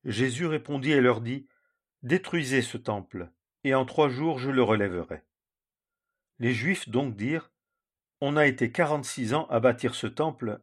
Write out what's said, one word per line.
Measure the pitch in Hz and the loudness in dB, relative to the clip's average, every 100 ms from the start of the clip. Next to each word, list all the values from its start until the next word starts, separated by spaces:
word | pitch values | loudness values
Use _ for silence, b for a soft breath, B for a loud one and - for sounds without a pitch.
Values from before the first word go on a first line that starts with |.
| 127 | -6
Jésus | 107 131 123 170 | -2 0 0 -2
répondit | 151 - 139 135 | -2 -4 -4 2
et | 143 | 4
leur | 123 110 | 6 4
dit, « | 117 135 b b b b _ _ | -2 -8 b b b b _ _
Détruisez | 120 185 - 170 131 131 | -2 -2 0 -4 0 0
ce | 117 117 | 0 -4
temple, | - 104 90 92 82 _ _ _ | -6 -6 -8 -12 -12 _ _ _
et | 139 135 | 0 0
en | 127 | 2
trois | - 147 | 2 2
jours | 127 165 135 | 2 -2 -2
je | 131 | 0
le | 131 | 2
relèverai. » | 110 107 101 90 80 82 _ _ _ _ _ _ _ _ _ _ _ - | 4 4 2 -2 -6 -12 _ _ _ _ _ _ _ _ _ _ _ -2
Les | 120 | 0
Juifs | 113 143 185 - | 0 0 -2 -2
donc | 117 139 101 | -2 -2 -4
dirent, « | 117 160 - _ _ _ _ _ _ _ | -4 -4 -6 _ _ _ _ _ _ _
On | 143 147 | 0 4
a | 147 | 2
été | 127 117 | 2 0
quarante-six | 143 156 151 127 - 110 | 2 0 0 -4 -6 -2
ans | 147 - | -2 0
à | 113 | 2
bâtir | 120 113 120 - | 4 2 -2 -4
ce | 107 | -6
temple, | - 156 - 113 104 | -2 -4 -4 -6 -8